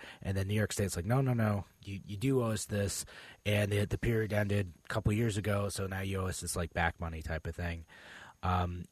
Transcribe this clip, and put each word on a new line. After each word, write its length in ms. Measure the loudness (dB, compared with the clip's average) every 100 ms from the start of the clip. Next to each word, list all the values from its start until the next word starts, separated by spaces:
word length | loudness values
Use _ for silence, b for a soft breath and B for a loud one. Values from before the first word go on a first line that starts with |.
| B B
And 160 | -2 -2
then 100 | 0
New 60 |
York 200 | 2 2
State's 220 | 2 0 0
like, 120 | 2
"No, 140 | 2
no, 120 | 4
no, 320 | 4 2 2 -4 -12
you, 180 | -10 -10 -8
you 120 | -2
do 260 | 2 4
owe 80 | 4
us 140 | 0 0
this." 380 | 0 0 -2 -8 B B B 2
And 240 | 2 4
the, 140 | 2 2
the 120 | 0
period 340 | 2 2 2
ended 400 | 2 2 2 0 -6 -6
a 20 |
couple 240 | 0 2
years 240 | 2 2 0
ago, 340 | 0 0 0
so 180 | -2 -4
now 140 | -4
you 200 | -2 0
owe 60 | -2
us 140 | -2
this, 140 | -4 -2
like, 160 | -2
back 280 | 2 0 0
money 240 | -6 -6
type 240 | -4 -4 -4
of 80 | -4
thing. 300 | -4 -6 -10 B B B B B
Um, 420 | 0 2 0 -4 -2